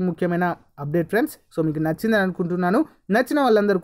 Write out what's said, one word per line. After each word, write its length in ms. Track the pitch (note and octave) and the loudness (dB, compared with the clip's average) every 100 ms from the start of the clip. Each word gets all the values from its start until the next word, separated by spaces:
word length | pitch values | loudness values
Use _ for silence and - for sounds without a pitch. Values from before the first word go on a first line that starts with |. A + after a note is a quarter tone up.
| F#3 | -2
ముఖ్యమైన 380 | E3+ F3+ F3 F3 - _ - C#3+ | 0 0 0 -2 -4 _ -12 -4
అప్‌డేట్ 260 | E3 D#3+ | -2 0
ఫ్రెండ్స్. 220 | G#3 D4+ - _ - | 0 -2 -6 _ -4
So 40 | D#3+ | -2
మీకు 160 | D3+ D#3 | -2 -2
నచ్చిందని 340 | E3 A3+ A3 F#3 | -2 0 2 0
అనుకుంటున్నాను. 540 | F3 F3 F3+ F3+ A3 D#4 _ - G#3 | -2 -4 -2 0 0 0 _ -2 0
నచ్చిన 220 | B3+ D4+ C4 | 0 2 4
వాళ్ళందరూ 340 | G#3+ G#3 F#3+ | 4 2 0